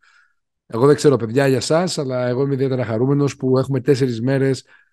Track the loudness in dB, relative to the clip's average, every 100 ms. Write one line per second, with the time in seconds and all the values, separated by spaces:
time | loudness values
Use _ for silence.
0 | _ _ _ _ _ _ _ 2 4 4
1 | 4 2 0 0 0 0 0 0 0 -4
2 | -6 -4 -2 -2 -2 -2 -2 -2 -4 -2
3 | 0 2 0 -2 0 0 0 -2 0 0
4 | 0 -2 -2 0 0 -2 -8 _ _